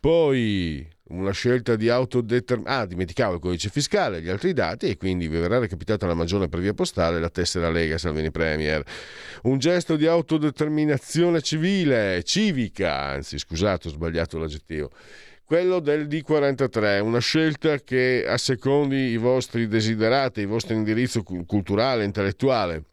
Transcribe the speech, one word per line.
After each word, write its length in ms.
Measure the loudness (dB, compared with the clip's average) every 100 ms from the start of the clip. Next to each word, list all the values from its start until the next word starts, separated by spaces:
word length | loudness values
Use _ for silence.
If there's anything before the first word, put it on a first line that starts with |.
Poi 840 | 4 4 4 2 2 0 -2 -4 -10 _ -12
una 220 | -6 -4
scelta 440 | 0 0 0 0 2
di 140 | 2
autodeterm-, 800 | 2 0 -2 0 -2 0 -4 -2
ah, 180 | -4 -4
dimenticavo 480 | -4 -4 0 -2
il 60 | 0
codice 300 | -2 -4 -4
fiscale, 520 | -4 0 0 0 -4
gli 80 | -6
altri 240 | -2 -2
dati, 360 | 0 -2 -2 -4
e 60 | -2
quindi 320 | -2 -2 -2
vi 120 | -2
verrà 180 | 0 0
recapitata 480 | -2 -6 -4 -2 0
la 80 |
magione 360 | -2 0 0 0
per 100 | -2
via 160 | -4 -2
postale, 440 | -4 0 0 0
la 120 | -2
tessera 400 | -2 -2 0 0
Lega 260 | 0 0 -2
Salvini 320 | -2 -2 -2
Premier. 540 | 0 -2 0 0 -2 -4 -14 -16 -18 -18 -6
Un 160 | -2 2
gesto 380 | 2 0 0 2
di 100 | 4
autodeterminazione 1400 | 2 2 0 0 0 0 2 2 0 0 2 4 2
civile, 800 | 0 -2 0 2 2 2 2 0
civica, 760 | 0 0 2 0 -2 -2 -2 -2
anzi, 440 | -4 -6 -6 -10
scusate, 480 | -6 0 0 0 -4
ho 40 |
sbagliato 460 | -6 -4 -2 -2 -4
l'aggettivo. 540 | -6 -8 _ -8 -8 -10 -20 -20 -20 -20
Quello 360 | _ 2 2 2
del 260 | 2 0 0
D 160 | -4
quarantatré, 800 | 0 2 2 2 0 2 2 2
una 180 | 2 0
scelta 640 | 2 2 2 2 0 0
che 460 | 0 0 2 2 0
assecondi 840 | -2 0 0 2 2 2 0 0
i 80 | 0
vostri 500 | 2 2 0 -2 2
desiderati, 720 | 2 2 2 2 4 0 -2
il 60 | -2
vostro 280 | -2 -2 0
indirizzo 480 | 2 2 0 -2
cu-, 200 | -4 -8
culturale, 600 | -2 -2 0 0 2 0
intellettuale. 800 | -2 0 -2 2 2 2 0 -4 -10